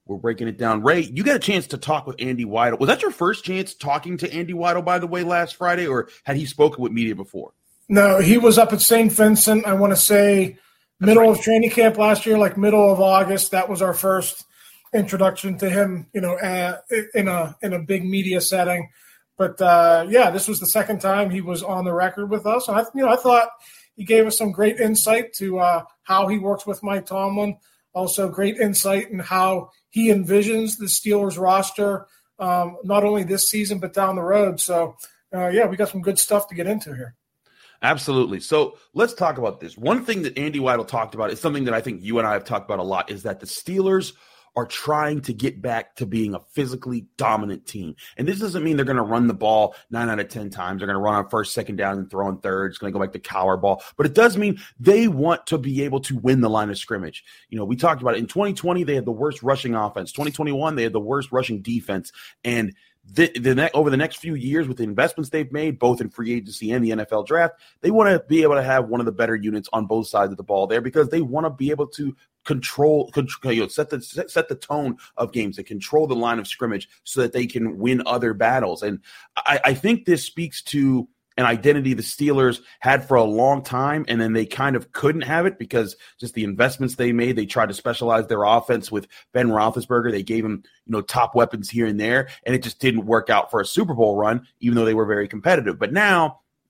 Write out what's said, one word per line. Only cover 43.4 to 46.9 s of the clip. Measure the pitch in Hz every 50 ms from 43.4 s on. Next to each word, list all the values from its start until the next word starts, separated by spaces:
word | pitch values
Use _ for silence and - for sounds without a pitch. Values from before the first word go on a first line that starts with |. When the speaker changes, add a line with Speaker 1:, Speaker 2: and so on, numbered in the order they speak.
| -
Speaker 1:
Steelers | - - - - - 180 190 190 190 190 190 190 - - _ _ _ _ _ _ _ -
are | 123 120
trying | 120 - - - 147 151 151 151 147 151 147
to | 135 - 117
get | 104 120 139 - 190 190
back | 123 117 113 - _ _
to | - 123
being | 98 104 113 110 107 95
a | 87
physically | - _ - 147 143 127 131 127 - 131